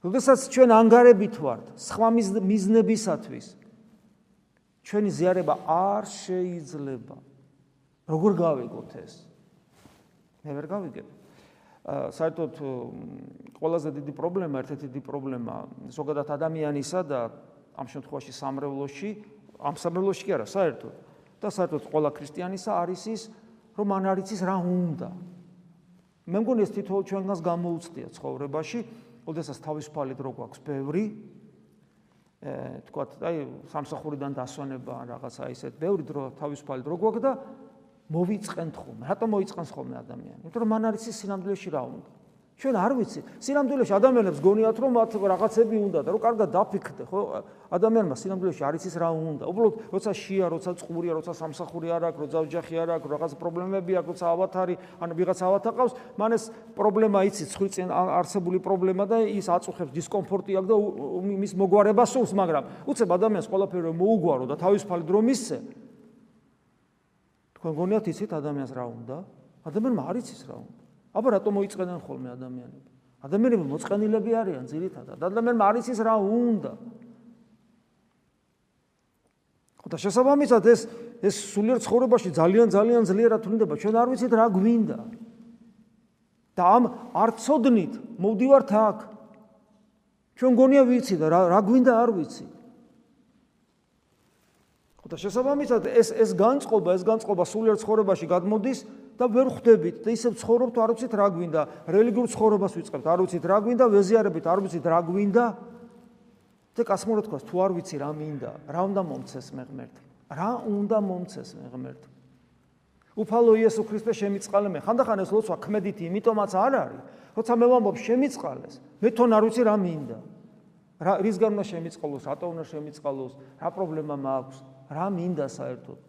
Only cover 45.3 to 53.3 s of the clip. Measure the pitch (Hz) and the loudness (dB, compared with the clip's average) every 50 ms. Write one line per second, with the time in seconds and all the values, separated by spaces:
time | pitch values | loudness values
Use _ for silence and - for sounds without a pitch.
45.3 | 185 175 208 220 220 220 233 208 226 214 208 202 165 156 131 135 185 220 220 233 | 2 2 0 0 4 2 2 4 2 0 0 0 0 -2 -2 0 -2 0 0 0
46.3 | 233 214 214 156 147 180 214 208 - 190 - - - - 127 - - 196 202 - | 2 2 0 0 2 0 0 0 -2 -8 -8 -8 -14 -14 -12 -6 -4 -4 -4 -4
47.3 | - 104 - - - - - - - 175 190 220 226 226 208 170 131 - - 190 | -8 -10 -12 -14 -20 -20 -10 -6 -2 0 2 4 4 2 2 0 -4 -6 -6 -8
48.3 | 190 185 180 185 147 131 147 139 156 165 - 190 156 165 170 165 165 160 160 160 | -6 -4 -4 -4 -4 -2 -4 -4 -4 -6 -8 -10 -6 -4 -2 -2 -2 -4 -4 -6
49.3 | 151 135 - - 180 208 233 208 - - - - - 190 - 220 196 - - - | -6 -8 -8 -6 0 2 2 2 2 0 -12 -8 -8 -6 -4 -4 -6 -6 -8 -4
50.3 | 190 196 185 170 165 160 165 180 180 175 - - 170 170 175 175 160 160 156 175 | -2 0 0 0 -2 -4 -6 -8 -10 -10 -10 -10 -8 -6 -4 -4 -4 -4 -6 -8
51.3 | 170 - 165 160 143 - 175 143 170 170 160 165 170 170 165 170 160 147 151 135 | -10 -10 -10 -12 -10 -10 -12 -10 -10 -10 -6 -4 -2 -2 -2 -4 -4 -6 -10 -4
52.3 | 143 160 160 147 147 170 - - 165 165 165 165 170 160 - 147 147 143 160 165 | -2 -4 -2 -2 -4 -8 -8 -6 -6 -4 -2 -2 -4 -4 -4 -6 -6 -4 -4 -6